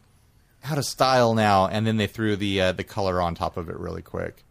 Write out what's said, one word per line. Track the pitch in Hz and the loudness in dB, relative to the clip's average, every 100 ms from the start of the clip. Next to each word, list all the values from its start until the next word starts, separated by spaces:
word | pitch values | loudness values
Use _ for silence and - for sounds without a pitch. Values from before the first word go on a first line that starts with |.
| _ _ _ _ _ _ | _ _ _ _ _ _
out | 135 151 | -6 -4
of | |
style | - - 131 131 117 | -4 0 2 4 4
now," | 113 107 98 95 | 4 4 4 4
and | 107 110 | 0 0
then | 110 | 0
they | 101 | -2
threw | - 110 101 | -2 -2 -2
the, | 101 95 | -2 0
uh, | 92 | 0
the | 92 | -2
color | 95 - 98 90 | -6 -4 -2 0
on | 87 | -2
top | 85 80 - | -2 -6 -6
of | 82 | -10
it | 87 | -10
really | 90 87 | -10 -10
quick. | 85 92 85 - _ | -10 -10 -10 -12 _